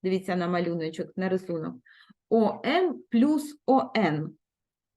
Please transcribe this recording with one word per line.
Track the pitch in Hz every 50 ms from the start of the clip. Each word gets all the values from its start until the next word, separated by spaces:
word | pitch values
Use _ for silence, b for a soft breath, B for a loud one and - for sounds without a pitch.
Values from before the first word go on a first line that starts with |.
| -
дивіться | 185 185 190 190 - 185
на | 180 175 170
малюночок, | 175 175 180 170 170 170 160 160 160 - 170 156 - -
на | 190 185
рисунок, | 185 185 185 - 170 165 156 170 - - b b b b b b b b _ _
О | - 226 220 202 208 - -
М | 226 285 359 381 349 247 - - _
плюс | - 233 240 294 302 294 - - - _ _
О | - - - - - - -
Н. | 196 165 151 151 156 156 - _ _ _ _ _ _ _ _ _ _ _ _